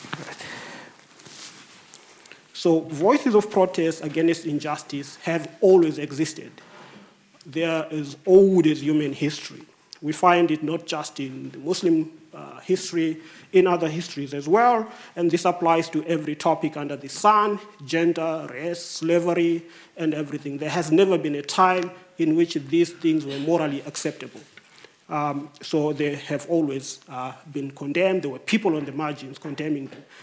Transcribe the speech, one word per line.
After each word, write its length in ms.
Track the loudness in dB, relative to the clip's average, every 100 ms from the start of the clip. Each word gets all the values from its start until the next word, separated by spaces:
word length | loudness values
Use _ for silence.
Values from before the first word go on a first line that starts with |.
| -14 -12 -12 -14 -14 -14 -14 -16 -18 -20 -20 -20 -20 -16 -16 -16 -20 -20 -20 -20 -20 -20 -20 -20 _
So 280 | -2 2 2
voices 520 | 0 0 2 4 4
of 160 | 4 4
protest 540 | 2 2 2 -2 -2
against 420 | -4 0 2 0 -2
injustice 680 | -4 -4 -6 -6 -10 -10 -10
have 280 | -4 -4 -4 2
always 380 | 6 8 6 0
existed. 540 | -6 -4 -4 -4 -14 -20 -20 -20 -20 -20 -20 _ _ _
They 200 | -10 -4
are 240 | 0 -2 -2
as 260 | -6 -6 -6
old 440 | 6 8 8 6 4
as 120 | 2
human 320 | 0 0 0
history. 500 | -2 -4 -4 -10 -16 -20 _ _ -10
We 120 | -6
find 380 | 2 4 6 4
it 100 | 0
not 240 | -2 -6 -6
just 320 | -8 -8 -8
in 320 | -10 -10 -14
the 80 | -10
Muslim, 540 | -4 0 4 2 2 -8 -20
uh, 280 | -18 -18 -12
history, 600 | -2 -2 0 -2 -2 -4 -10 -20 2
in 140 | 6 6
other 220 | 4 0
histories 440 | -4 -6 -8 -8
as 160 | -6 2
well, 420 | 6 6 4 0 -10 -14 -2
and 140 | 0
this 140 | 2
applies 460 | 2 2 2 2 2
to 120 | -4
every 300 | -2 -2 -4
topic 420 | -2 0 0 -2 -6
under 200 | -8 -8
the 120 | -8
sun, 500 | 0 4 4 4 0 -6 -18
gender, 640 | -4 2 2 2 -2 -4 -8
race, 320 | -8 -6 -6
slavery, 800 | -6 -4 0 2 2 2 2 0 -4 -18 -20 -4
and 180 | -2
everything. 420 | -2 -4 -8 -8 -6
There 120 | -4
has 200 | -2 2
never 280 | 4 6 4
been 160 | 0
a 80 | -4
time 480 | -2 2 4 4 -2 -10 -16 -2
in 180 | 2
which 200 | 2 2
these 360 | -2 -2 0 0
things 360 | 0 0 0 -2
were 120 | -4
morally 440 | 0 0 0 -4
acceptable. 580 | -8 -6 -6 -8 -12 -18 -20 -20 _ -20 -20 _ -8
Um, 400 | -4 -4 -4 -8 -14
so 320 | -4 0 0
they 220 | 0 -2
have 320 | -4 -6 -6 -2
always, 520 | 0 0 -4 -8 -12 -14
uh, 240 | -10 -10 -12 -12
been 200 | -8 -8
condemned. 500 | -8 -6 0 2 0
There 80 | -2
were 80 | -8
people 380 | -2 0 2 0
on 100 | -2
the 60 |
margins 460 | -6 -6 -6 -12 -14
condemning 500 | -10 -8 -4 -4 -6
them. 140 | -14 -20 -20